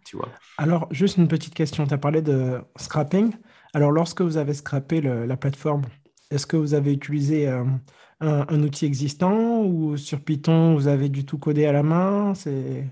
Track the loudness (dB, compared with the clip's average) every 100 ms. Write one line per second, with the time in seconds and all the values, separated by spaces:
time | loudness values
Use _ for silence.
0 | -16 -12 -12 -14 -18 -4 0 0 -2 -2
1 | 0 4 2 2 -4 -4 -2 -2 -2 -2
2 | 0 0 0 0 0 -4 -10 -18 -6 -4
3 | 0 2 0 -2 -14 _ _ 2 4 4
4 | 0 0 -2 0 -2 -4 -4 -6 -2 -2
5 | 0 -2 -4 -2 -4 -4 -2 -2 -4 -10
6 | _ _ _ -6 -2 0 2 2 2 0
7 | -2 -2 0 2 0 0 -2 -2 -6 _
8 | -20 _ 0 0 2 0 0 0 -2 -2
9 | -4 0 2 2 2 2 0 0 -2 -4
10 | -6 -6 -4 -2 2 4 6 4 4 2
11 | 0 -2 -4 -4 -2 2 4 4 2 2
12 | 2 2 0 -2 -4 -6 -4 -6 -8